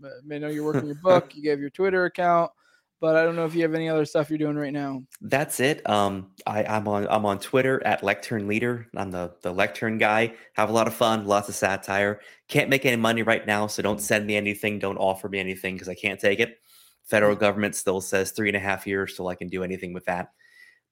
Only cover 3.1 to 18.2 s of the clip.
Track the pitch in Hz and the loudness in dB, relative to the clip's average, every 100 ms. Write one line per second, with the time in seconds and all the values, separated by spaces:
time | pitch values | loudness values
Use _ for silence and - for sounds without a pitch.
3.1 | 160 165 170 165 170 165 160 160 156 147 | 4 4 0 -2 0 0 0 0 0 2
4.1 | 165 147 156 151 147 147 147 139 135 131 | 0 0 -2 -2 -2 -4 -4 -6 -8 -12
5.1 | - 110 135 151 - 135 147 - 104 101 | -12 -2 -2 -2 0 0 0 0 2 2
6.1 | 95 95 - - 104 107 107 107 101 101 | 0 -10 -10 -4 -2 0 -2 0 -2 0
7.1 | 107 104 98 - 131 131 131 - 101 101 | 0 0 -2 0 0 2 0 0 0 0
8.1 | 101 - 113 101 107 120 123 113 - 98 | -2 -2 -4 -2 -2 -2 -4 -8 -8 -6
9.1 | 90 87 - 90 90 107 - 113 110 110 | -6 -8 -8 -6 0 -2 0 -2 2 2
10.1 | 107 113 - - - 104 113 113 110 117 | 4 0 -4 -8 -2 2 2 2 2 2
11.1 | 110 101 101 104 98 98 98 - 98 101 | 2 2 2 2 -2 0 -2 -2 0 0
12.1 | 104 - - - 147 123 135 139 117 113 | -2 -10 -20 -2 0 2 2 2 2 2
13.1 | 113 110 113 - 104 107 - 98 104 - | 2 2 0 2 0 0 -2 -2 -2 0
14.1 | 110 104 104 101 104 107 104 98 95 95 | 0 0 0 0 -2 -2 -2 -4 0 0
15.1 | 95 101 98 92 92 92 92 90 90 104 | 0 -4 -6 -6 -6 -6 -8 -10 -6 -6
16.1 | 95 104 101 117 - _ _ _ _ - | 0 0 2 -2 -4 _ _ _ _ 0
17.1 | 110 104 101 104 101 104 104 - 92 92 | 4 4 4 2 2 -2 -2 -2 -2 0
18.1 | 98 | 0